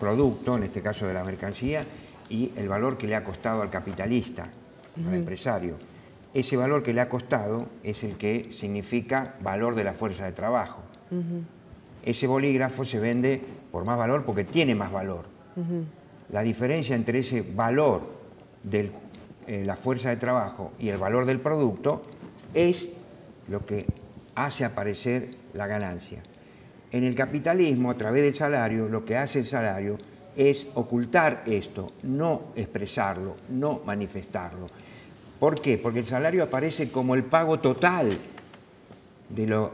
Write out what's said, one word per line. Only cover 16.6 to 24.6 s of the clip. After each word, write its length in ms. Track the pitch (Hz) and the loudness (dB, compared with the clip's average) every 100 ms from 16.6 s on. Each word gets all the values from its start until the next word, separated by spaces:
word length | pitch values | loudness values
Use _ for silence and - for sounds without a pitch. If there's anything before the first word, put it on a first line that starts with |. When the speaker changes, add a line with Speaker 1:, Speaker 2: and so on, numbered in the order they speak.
| 127 160 131 123 | 0 0 2 0
Speaker 1:
entre 220 | 113 120 | 2 0
ese 240 | 123 123 | 0 -2
valor 600 | 92 92 113 131 151 95 - - - - - - | -2 0 2 6 4 4 -2 -12 -18 -20 -20 -16
de, 280 | 104 104 104 - - - - - - | -2 0 0 -6 -16 -18 -20 -18 -8
eh, 180 | 101 98 | -4 -4
la 100 | 98 | -2
fuerza 320 | 127 127 127 | -2 -2 0
de 80 | 117 | 0
trabajo 560 | 123 127 98 - 92 - | 2 2 0 -4 -12 -6
y 100 | 110 | -4
el 80 | 98 | 0
valor 300 | 95 120 127 | 2 2 4
del 120 | 131 | 2
producto 640 | 139 156 131 95 143 156 - - - - - | 2 2 2 2 0 0 -4 -16 -18 -18 -2
es 380 | 156 175 175 - - - - - - - | 4 4 4 -2 -10 -18 -20 -20 -18 -8
lo 180 | 101 - | -6 -2
que 180 | 104 - - - - - | -2 -2 -4 -10 -20 -10
hace 300 | - 143 - | -4 -2 0